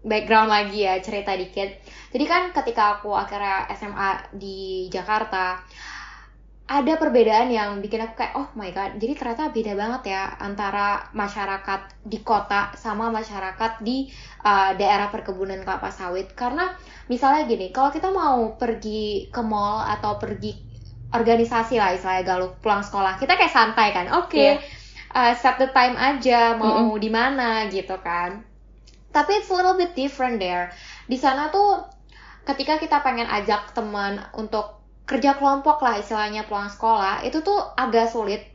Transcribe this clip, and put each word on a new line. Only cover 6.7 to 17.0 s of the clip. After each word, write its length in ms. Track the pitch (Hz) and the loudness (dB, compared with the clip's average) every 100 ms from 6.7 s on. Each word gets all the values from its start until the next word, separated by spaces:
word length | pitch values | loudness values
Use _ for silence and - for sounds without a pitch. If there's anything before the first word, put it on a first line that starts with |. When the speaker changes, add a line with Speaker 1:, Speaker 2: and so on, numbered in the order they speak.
| 277 269 320 | 0 2 2
Speaker 1:
perbedaan 480 | 302 240 220 220 254 | 4 6 6 6 4
yang 320 | 226 208 202 | 0 -2 -6
bikin 240 | 202 220 | -6 -6
aku 160 | 220 - | -6 -6
kayak, 160 | 240 269 | -6 -6
"Oh 160 | 277 220 | -8 -10
my 160 | 190 185 | -8 -6
God, 240 | 196 214 | -6 -4
jadi 160 | 226 285 | -6 -4
ternyata 400 | 240 233 302 226 | -6 -4 -4 -2
beda 180 | 214 202 | -4 -4
banget 220 | 214 254 214 | -4 -6 -4
ya 240 | 190 196 - | -6 -6 -8
antara 720 | 202 202 202 202 202 202 - 214 | -8 -4 -4 0 0 -2 -4 -6
masyarakat 880 | 202 214 196 196 196 196 - - | -4 -4 -6 -6 -6 -6 -8 -18
di 160 | 220 214 - | -10 -10 0
kota 480 | 214 196 202 202 - | 0 2 -2 -2 -6
sama 320 | 226 208 233 | -8 -4 -4
masyarakat 720 | 226 220 202 190 185 226 226 | -4 -6 -8 -10 -4 -6 -4
di, 320 | 214 262 269 - - - | -4 -4 -6 -12 -20 -2
uh, 320 | 208 202 190 180 | 2 4 4 2
daerah 320 | 196 202 208 | 2 2 2
perkebunan 560 | 214 202 185 196 190 | -4 -8 -6 -6 -6
kelapa 320 | 196 190 190 - | -6 -6 -6 -8
sawit." 400 | 185 185 190 - | -6 -6 -8 -6
Karena 400 | 247 285 370 359 - - | -4 -2 -4 -6 -18 -20